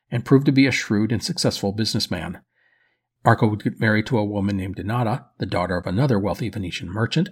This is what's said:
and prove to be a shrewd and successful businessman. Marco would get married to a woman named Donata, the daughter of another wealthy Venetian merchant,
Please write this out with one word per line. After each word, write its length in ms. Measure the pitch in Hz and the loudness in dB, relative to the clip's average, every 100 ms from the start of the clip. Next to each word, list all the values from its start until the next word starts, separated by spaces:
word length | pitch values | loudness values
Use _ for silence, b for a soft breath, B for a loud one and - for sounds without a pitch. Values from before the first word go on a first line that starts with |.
| _ | _
and 160 | 123 | -6
prove 200 | - 139 | 4 4
to 80 | 143 | 6
be 160 | 135 135 | 4 4
a 20 | |
shrewd 400 | - - 104 107 | 2 0 0 2
and 100 | 110 | 0
successful 520 | - - 131 - 98 | -2 -2 -2 -2 -2
businessman. 680 | 104 107 110 - 87 82 87 _ _ _ _ _ _ _ _ | -2 -2 -2 -2 -4 -6 -10 _ _ _ _ _ _ _ _
Marco 240 | 120 110 110 | 2 4 4
would 160 | 104 | 0
get 160 | 123 - | -4 -2
married 260 | 110 107 104 | 2 2 2
to 120 | 117 | -2
a 60 | |
woman 320 | 104 104 101 98 | 0 -2 -2 -2
named 200 | 95 92 | -4 -6
Donata, 480 | 92 120 113 123 - - | -4 -2 -2 -2 -8 -10
the 80 | 98 | -4
daughter 300 | 95 90 87 | -2 -2 -2
of 120 | - | -2
another 320 | 92 143 104 | 2 2 2
wealthy 280 | 98 87 107 | 0 -2 -4
Venetian 400 | 104 92 - 87 | -6 -6 -8 -6
merchant, 420 | 101 117 160 180 | -2 0 0 -2